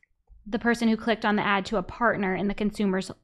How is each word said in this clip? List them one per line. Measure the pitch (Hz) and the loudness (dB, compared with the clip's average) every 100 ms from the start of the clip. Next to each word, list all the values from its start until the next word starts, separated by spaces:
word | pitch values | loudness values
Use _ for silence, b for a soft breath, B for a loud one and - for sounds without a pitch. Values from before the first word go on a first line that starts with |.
| _ _ _ - 214 | _ _ _ -20 -8
the | 226 | -2
person | 233 226 226 | 0 2 2
who | 220 | 2
clicked | 240 214 | 0 0
on | 220 208 | 2 2
the | 202 | 2
ad | 196 | 0
to | 190 214 | 0 -4
a | |
partner | 180 - 233 202 196 | -4 0 0 2 0
in | 180 202 | 0 -2
the | |
consumer's | 208 208 208 202 185 185 - | -2 -2 0 0 0 -4 -10